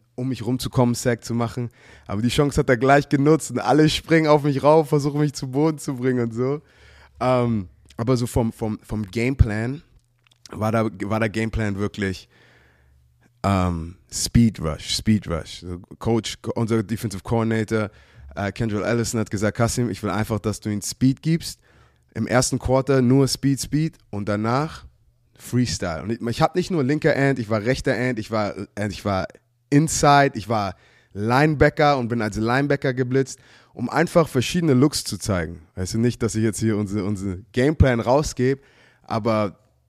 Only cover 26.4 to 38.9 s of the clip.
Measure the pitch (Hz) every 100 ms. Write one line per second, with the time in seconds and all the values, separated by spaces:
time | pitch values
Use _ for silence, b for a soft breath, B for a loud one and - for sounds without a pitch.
26.4 | 156 180 175 180 127 151 156 135 139 127
27.4 | 104 110 104 135 - 110 127 117 107 110
28.4 | 104 80 101 - 107 92 104 95 - -
29.4 | _ _ _ 143 160 - 151 143 139 107
30.4 | 98 113 98 - b b b 95 107 123
31.4 | 156 143 147 - 147 143 117 120 107 101
32.4 | 113 127 143 139 139 123 123 131 135 -
33.4 | b b b - 120 131 170 175 151 131
34.4 | 113 180 170 127 147 - - 101 - 95
35.4 | 80 82 82 - 92 113 120 113 113 107
36.4 | 113 107 110 104 104 104 95 101 98 92
37.4 | 104 - 135 156 139 117 113 135 156 -
38.4 | 127 135 b b b